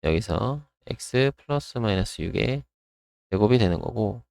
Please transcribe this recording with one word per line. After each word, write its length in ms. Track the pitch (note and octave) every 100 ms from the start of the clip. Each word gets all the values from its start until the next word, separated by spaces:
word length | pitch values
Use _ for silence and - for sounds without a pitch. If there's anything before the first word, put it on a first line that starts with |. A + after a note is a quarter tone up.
여기서 600 | D2+ D#2+ - - G#2+ D3 D3 _ -
X 460 | A#2+ - B2 C3+ -
플러스 420 | - C#3+ - B2+
마이너스 440 | A2+ F#2+ F#2 -
육의 420 | E2+ F2+ - C#3 - _ _ _ _ _ _
제곱이 280 | F#2+ G#2+ B2
되는 200 | G2 F2
거고 420 | G1+ A2+ G#2+ A2+ _